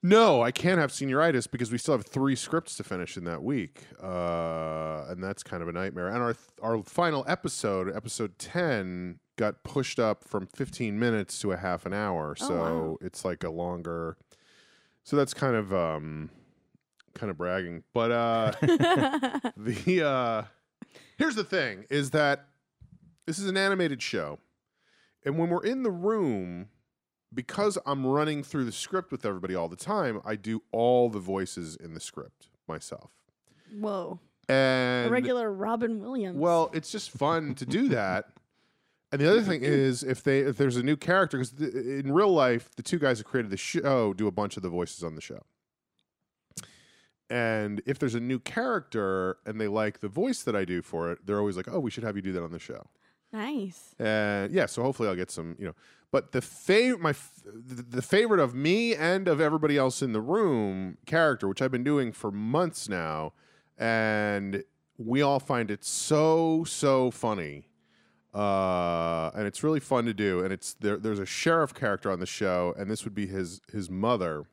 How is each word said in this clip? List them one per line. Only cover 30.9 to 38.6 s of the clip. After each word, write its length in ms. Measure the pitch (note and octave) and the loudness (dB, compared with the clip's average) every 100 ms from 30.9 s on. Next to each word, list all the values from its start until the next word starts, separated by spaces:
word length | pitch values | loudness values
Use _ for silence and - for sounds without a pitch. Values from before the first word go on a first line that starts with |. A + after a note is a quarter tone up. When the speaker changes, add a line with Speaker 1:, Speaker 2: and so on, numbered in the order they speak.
| B2 A#2+ | 6 4
Speaker 1:
the 100 | G#2+ | 0
voices 560 | F2+ F#2+ F#2+ - E2 D#2+ | -4 -4 -4 -6 -10 -12
in 180 | E2 | -14
the 60 | D#2+ | -14
script 500 | - - D2 _ _ _ - | -14 -14 -16 _ _ _ -12
myself. 440 | D#2+ - - - _ _ _ _ _ _ G#3 | -12 -10 -16 -16 _ _ _ _ _ _ -8
Speaker 2:
Whoa. 400 | G#3+ G3+ E3+ F3 _ _ - | -6 -4 -6 -12 _ _ 2
Speaker 1:
And 580 | C3+ C3+ C3 B2 B2 B2 | 4 4 4 2 2 2
Speaker 2:
A 40 | |
regular 400 | A#3 B3 B3 A3+ | 2 0 0 -2
Robin 460 | F#3+ G3+ A#3 A#3 A3 | -4 -2 -2 -2 -4
Williams. 380 | G#3+ C4 G3 E3+ | -6 -4 -4 0
Speaker 1:
Well, 340 | E3 E3+ D#3+ | 4 4 2
it's 180 | D#3+ - | -2 -6
just 200 | G#3 - | -10 -10
fun 440 | B2+ C#3+ E3 D3+ C3+ | -2 0 0 -2 -6
to 100 | B2+ | -2
do 220 | D#3+ C4 | 0 2
that. 360 | C3 G2 F#2 - _ _ _ | 2 0 -2 -4 _ _ _